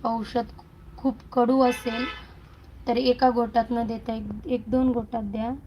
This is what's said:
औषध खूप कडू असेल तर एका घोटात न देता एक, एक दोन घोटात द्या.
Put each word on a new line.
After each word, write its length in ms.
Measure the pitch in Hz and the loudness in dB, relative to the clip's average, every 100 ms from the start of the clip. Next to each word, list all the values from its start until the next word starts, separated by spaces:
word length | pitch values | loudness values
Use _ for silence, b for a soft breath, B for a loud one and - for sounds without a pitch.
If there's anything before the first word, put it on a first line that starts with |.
औषध 400 | 233 226 208 247 220 - - - - - | -2 -2 -2 -2 -2 -10 -20 -20 -20 -4
खूप 180 | 269 220 - | -4 -4 -2
कडू 280 | 254 240 262 | 2 4 6
असेल 440 | 254 240 247 226 269 - - - - - - - - | 4 2 -4 -4 -6 -8 -16 -20 -20 -20 -20 -10 -2
तर 80 | 240 | 2
एका 340 | 254 247 254 | 2 4 4
घोटात 340 | 240 233 233 226 | 4 2 2 2
न 160 | 233 226 | -2 -2
देता 280 | 220 - | -4 -6
एक, 320 | 220 208 214 302 | -6 -6 -10 -4
एक 160 | 247 220 | -4 0
दोन 260 | 254 254 | 2 2
घोटात 300 | 240 214 233 | 0 -2 -6
द्या. 280 | 208 214 226 277 | -4 -4 -4 -6